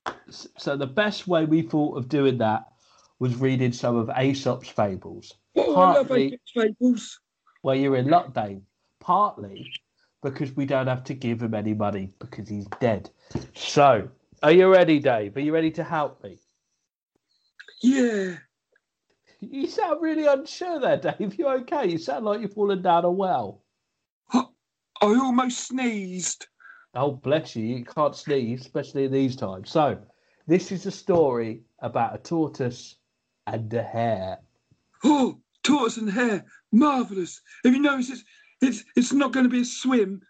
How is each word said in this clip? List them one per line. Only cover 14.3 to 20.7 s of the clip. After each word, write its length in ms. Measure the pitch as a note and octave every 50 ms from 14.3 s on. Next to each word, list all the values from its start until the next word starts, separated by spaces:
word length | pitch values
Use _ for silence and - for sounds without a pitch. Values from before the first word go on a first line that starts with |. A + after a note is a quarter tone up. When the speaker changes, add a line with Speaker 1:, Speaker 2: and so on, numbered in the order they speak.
| _ -
Speaker 1:
are 100 | D3 D3+ E3+
you 160 | F#3 F#3 F#3
ready, 260 | F#3+ F3+ F3 D#3+ D#3 C#3
Dave? 360 | B2 C3 A#2+ A2 G#2 G2+ G#2
Are 60 | C#3
you 120 | D3 D3+ D#3+
ready 160 | D#3+ D#3+ D#3+
to 120 | D#3 E3+ D#3
help 400 | C3+ E3 D#3 D3 B2+ - _ -
me? 160 | G2 F2 - _ _ _ _ _ _ _ _ _ _ _ _ _ _ _ _ _ _ _ _ _ _ _ - - - - - -
Speaker 2:
Yeah. 520 | B3+ C#4 C4 B3 A#3 G#3+ G3+ F#3+ F#3 E3+ D3+ - _ _ _ _ _ _ _ _ _ _ _ _ _ _ _ _ _ _ -
Speaker 1:
You 260 | G3+ - - C#4 D#4
sound 340 | - - A#4 G#4 E4+ D4+ E4
really 240 | E4 D#4+ D#4 D#4 D4+
unsure 540 | C#4+ C#4 C4+ D#4 - - - F4+ F4+